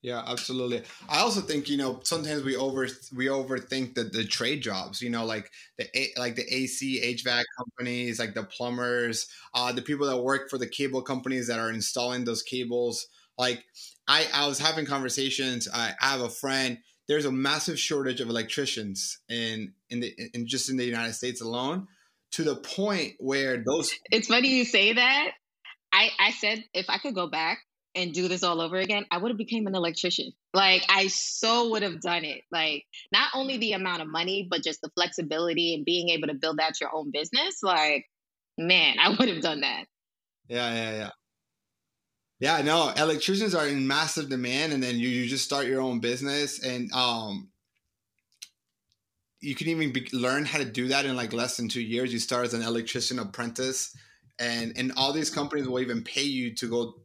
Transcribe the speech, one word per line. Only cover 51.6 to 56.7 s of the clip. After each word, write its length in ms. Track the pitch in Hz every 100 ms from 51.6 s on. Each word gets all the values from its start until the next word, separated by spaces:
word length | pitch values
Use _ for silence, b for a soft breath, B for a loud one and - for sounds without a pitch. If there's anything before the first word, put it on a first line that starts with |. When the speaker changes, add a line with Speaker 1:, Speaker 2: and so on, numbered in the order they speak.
| 113
Speaker 1:
two 140 | 123
years. 320 | 113 117 127
You 60 | 117
start 260 | - 123 120
as 80 |
an 80 | 117
electrician 560 | 113 117 117 127 117 127
apprentice, 800 | 104 - 120 117 131 127 - b b b b -
and, 400 | 120 117 113 -
and 140 | 127 127
all 180 | 139
these 180 | 147 147
companies 360 | 151 143 151 131
will 120 | 127
even 240 | 123 117
pay 220 | - - 143
you 280 | 131 123 110
to 120 |
go 240 | 120